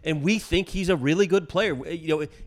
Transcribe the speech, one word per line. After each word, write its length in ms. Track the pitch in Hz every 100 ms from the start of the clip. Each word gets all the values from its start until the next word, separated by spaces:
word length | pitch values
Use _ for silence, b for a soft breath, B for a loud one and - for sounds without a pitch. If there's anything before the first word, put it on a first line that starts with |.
and 180 | 156 151
we 160 | 156 220
think 300 | - 175 185
he's 220 | 190 180
a 80 | 170
really 300 | 131 170 196
good 200 | 196 165
player. 280 | 180 214 131
W-, 180 | 135 170
you 140 | 160
know, 180 | 156 147 b